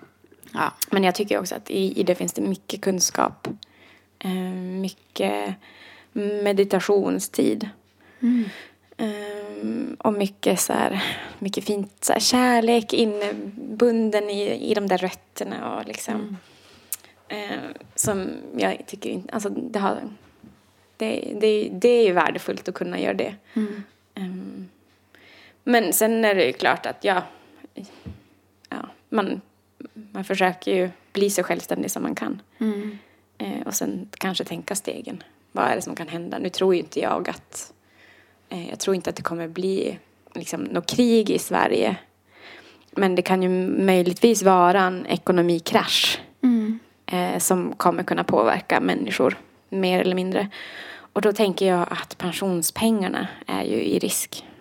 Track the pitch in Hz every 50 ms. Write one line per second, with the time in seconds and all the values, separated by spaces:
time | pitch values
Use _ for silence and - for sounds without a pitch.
0 | - - _ _ _ _ - _ - - - - 156 151 - - - - - 196
1 | 196 185 180 - 214 208 202 202 190 180 - - - - - 196 190 190 - -
2 | 202 175 180 - 185 180 - - - 196 - - - - - 95 - 196 190 -
3 | - - - - 64 - - - - - - - - - _ _ - - - _
4 | _ _ _ _ - 190 185 185 185 185 185 185 180 185 185 190 190 190 - -
5 | _ _ _ - 196 196 - - - - 196 202 - - - - - - - -
6 | - _ _ 226 208 202 208 208 208 202 202 190 196 196 196 190 185 - 202 202
7 | 190 180 180 180 190 - - - - - 214 214 220 202 - - _ _ _ _
8 | _ - _ _ 247 233 247 240 226 190 180 - - - _ _ _ _ - -
9 | 233 220 208 208 208 208 202 208 208 208 208 208 214 220 226 233 - - - -
10 | - - 214 202 202 196 202 _ - 208 196 180 - - - - - - - 196
11 | 190 - - - - - - - - 196 202 - 202 - 208 202 196 202 - _
12 | - - - - - - - 247 254 254 247 240 220 226 240 233 220 214 - -
13 | 233 214 208 208 208 202 208 214 208 202 202 214 - - 220 214 240 240 233 226
14 | 226 220 208 208 208 208 202 202 202 202 - - - - 214 208 202 196 190 180
15 | 180 185 - - - _ _ - 208 202 - - - - 110 101 110 - - -
16 | - - 220 214 208 214 202 185 - - - - - - - - - - - -
17 | - - _ _ _ _ - 208 208 202 - - - - - - - - _ -
18 | - - 208 196 180 - - - - - - 247 - 190 190 - - - - 196
19 | - 226 - 185 185 - - 226 208 202 202 - - - 226 208 196 190 202 -
20 | - 214 208 - - - _ _ - - - _ _ _ _ _ _ _ _ -
21 | 220 220 - - - - - 208 208 214 214 214 214 - 196 180 190 240 247 240
22 | 233 202 180 175 160 - - 185 - - 196 190 - - 190 - 175 175 175 180
23 | 185 - 196 190 - - 202 208 _ _ - 233 214 202 202 208 202 - _ _
24 | _ _ _ - 190 185 185 185 190 196 202 196 190 180 - _ _ _ _ _
25 | _ _ - - - - - - - - _ _ _ - 247 233 220 170 - -
26 | 220 220 226 226 226 214 202 190 165 123 127 - - - 127 175 - 117 - -
27 | - 196 190 180 180 - - - - - - - - - _ - 190 - - -
28 | - - - - - _ _ _ _ _ _ _ _ _ - - - - - -
29 | _ _ - 220 202 190 - 190 - _ _ _ _ _ _ _ - - - 220
30 | 214 208 208 202 190 - 196 190 190 185 185 180 - - 196 185 180 185 175 -
31 | _ _ _ 196 202 202 202 - 180 - 175 170 170 - 175 - - - - -
32 | - - - - - - - 190 - _ _ _ 226 220 208 202 208 214 208 202
33 | - _ _ _ _ _ _ _ 190 196 190 - - - - - - - - -
34 | 185 - - - - 190 185 - 165 - 175 170 170 - - - - - - -
35 | - - - 185 - - _ _ _ _ _ 190 165 - - 113 - - - -
36 | 165 156 - 170 170 175 - - - 185 175 - 190 190 185 175 165 165 - -
37 | - - - 85 180 - - - - _ - - - - - _ _ _ _ _
38 | - - - - _ _ _ _ _ _ - 185 170 - - - - - 196 185
39 | 170 - - - - - 170 170 170 160 165 185 185 190 190 190 - - - 196
40 | - _ _ _ _ - _ - - - - - - - - 180 170 - - -
41 | 247 240 226 226 214 - - 180 - - - - - - - - 98 110 190 185
42 | - _ _ _ _ _ _ - - - - - - - - - _ _ - -
43 | 202 190 185 180 180 - 185 185 185 185 185 185 185 190 196 - 190 196 185 185
44 | 175 180 175 - - 240 226 202 185 190 190 180 175 175 185 202 190 185 185 180
45 | - - - 180 - - 185 180 170 175 170 165 160 - - 214 185 175 - -
46 | - - - - - - - _ - 254 240 226 214 214 220 226 - _ _ _
47 | _ - - 180 180 180 180 180 175 - 185 185 175 180 - - - 180 170 170
48 | 170 - 175 170 180 - - 151 107 113 - 180 - - - - - 180 180 -
49 | - - 196 - - 117 196 - - - _ _ _ _ - 190 190 185 180 180
50 | 185 185 185 185 180 185 185 - 202 202 - - - - - - - - - -
51 | - - _ 208 202 214 202 208 226 202 180 - 196 190 180 175 175 - - -
52 | - - - - - 180 170 - - 196 185 170 165 - - - 220 226 226 214
53 | 190 185 - - - 190 - - - - - 95 - - 101 113 - - - 180
54 | - 196 190 - - - - - - - - -